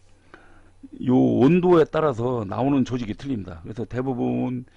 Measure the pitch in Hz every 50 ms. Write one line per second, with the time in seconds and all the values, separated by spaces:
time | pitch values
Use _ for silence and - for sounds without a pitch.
0 | - _ - _ _ _ - - - - - - - - _ - - - - -
1 | - 127 123 131 131 123 113 110 120 147 175 185 170 185 175 165 147 - - 156
2 | 156 147 123 107 117 127 127 117 104 92 98 107 127 139 143 135 123 - 123 123
3 | 123 101 - - 139 139 135 107 87 92 90 82 85 123 113 117 110 - 113 123
4 | 131 135 123 120 127 123 123 123 123 127 127 123 127 - _